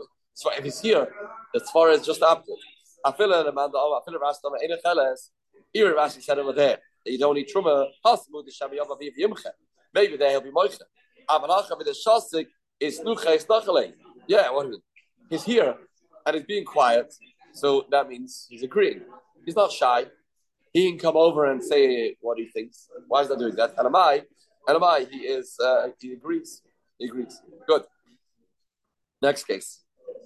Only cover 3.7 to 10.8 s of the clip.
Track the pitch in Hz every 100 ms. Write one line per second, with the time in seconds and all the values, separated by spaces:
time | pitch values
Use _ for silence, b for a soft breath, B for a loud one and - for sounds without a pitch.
3.7 | 139 147 135 - 165 143 143 143 127 160
4.7 | 165 170 170 135 131 - _ _ _ _
5.7 | 214 202 151 147 135 - 139 139 143 139
6.7 | 110 _ _ - 127 147 143 139 196 165
7.7 | 143 139 _ 220 226 - 147 139 - 139
8.7 | 143 147 139 143 127 208 208 - - _
9.7 | _ _ 196 208 143 143 139 131 151 196
10.7 | -